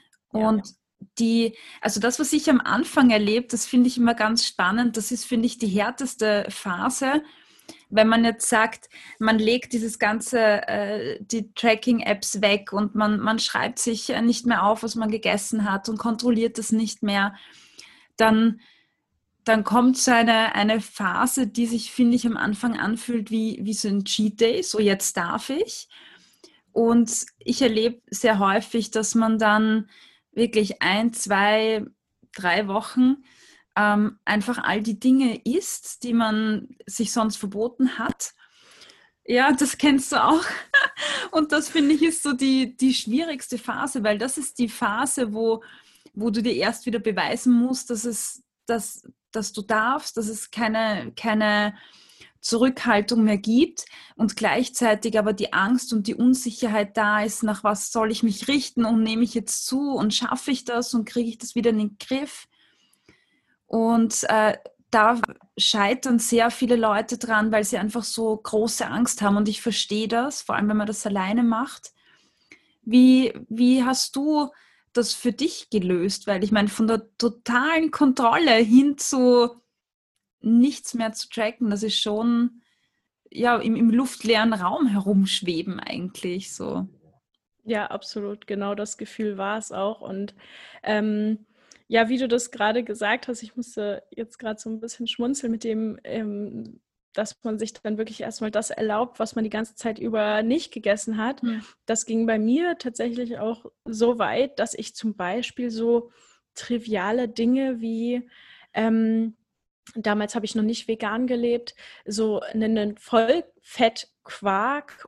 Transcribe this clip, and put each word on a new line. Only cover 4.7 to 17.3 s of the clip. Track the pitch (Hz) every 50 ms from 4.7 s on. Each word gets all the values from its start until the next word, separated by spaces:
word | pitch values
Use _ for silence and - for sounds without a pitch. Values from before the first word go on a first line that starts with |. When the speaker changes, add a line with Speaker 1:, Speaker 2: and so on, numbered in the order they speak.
| 202 233 247 233 220
Speaker 2:
Das | 226 202 -
ist, | 254 233 -
finde | - 254 226 226
ich, | 240 - -
die | 226
härteste | 202 185 208 202 233 254 - 277 247 - - 214 214 208 208 - -
Phase, | 196 - - 202 175 180 196 247 254 - 269 262 285 302 302 - - - _ _ _ _ _ - - - _ _
wenn | 196 220 220 220
man | 226 233 233
jetzt | 233 226 226 - -
sagt, | 240 214 220 226 220 - - _ - - - - - -
man | 220 220 220 214
legt | 214 220 240 247 - -
dieses | - 233 220 226 220 -
ganze, | 233 208 220 226 220 - - 233 226 214 208 202 - -
äh, | 214 208 202 202 214 214 117 139 - -
die | 202 - 226 226 208 - _
Tracking-Apps | - - 233 220 220 - 247 240 226 - 202 208 202 - - - 196
weg | 214 202 202 202 202 -
und | 196 202 214 202 -
man, | 214 214 214 214 202
man | - 214 220 226
schreibt | - - - 233 - - 247 -
sich, | - 247 226 214 - -
äh, | 254 220
nicht | 226 233 233 - -
mehr | 240 233 185 185
auf, | 208 226 220
was | - 226 -
man | 226 220 214
gegessen | 214 220 214 220 208 208 - - 233 214 202 202
hat | 190 196 - 226
und | 220 208
kontrolliert | - 233 226 233 233 247 233 220 226 226 226 226
das | 214 -
nicht | 226 220 226 214 - -
mehr, | - 202 202 202 196 202